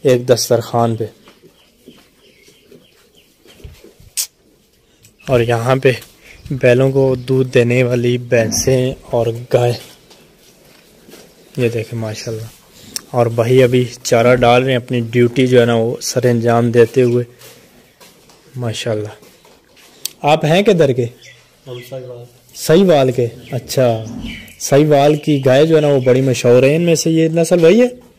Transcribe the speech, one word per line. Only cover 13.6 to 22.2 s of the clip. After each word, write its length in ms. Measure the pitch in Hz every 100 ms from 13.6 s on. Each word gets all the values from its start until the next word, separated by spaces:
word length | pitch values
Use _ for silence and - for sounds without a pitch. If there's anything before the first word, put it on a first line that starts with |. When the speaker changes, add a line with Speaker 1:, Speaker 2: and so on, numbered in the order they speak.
Speaker 1:
अभी 240 | 127 127 123
चारा 500 | - - 117 120 123
डाल 280 | 120 123
रहे 120 | 131 127
हैं, 100 | 120
अपनी 160 | 123
ड्यूटी 460 | 117 120 120 127 127
जो 120 | 123
है 60 | 117
ना, 100 | 117
वो 240 | 113 127
सर 260 | - 127 123
अंजाम 440 | 120 117 117 120
देते 300 | 117 113 -
हुए, 240 | 123 120 120 _ - - _ _ _ _ - _ _ _ _ 127
माशाल्लाह। 680 | 120 104 120 107 104 - - _ _ _ _ _ _ _ - -
आप 220 | 143 160 165
हैं 180 | 175
किधर 300 | 208 185 143
के? 100 | 123 117 - - - _ _ 131
Speaker 2:
हम 120 | 123
सहीवाल। 480 | 120 131 123 123